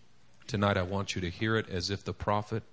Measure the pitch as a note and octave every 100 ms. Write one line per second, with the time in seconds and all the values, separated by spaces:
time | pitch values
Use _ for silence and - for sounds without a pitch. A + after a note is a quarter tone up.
0 | - - - - - G2+ G2+ G2 F2+ G2
1 | G2 - F2 E2+ A2 A2+ G#2 F#2 F2 G2
2 | - - - G#2 G#2 A2 -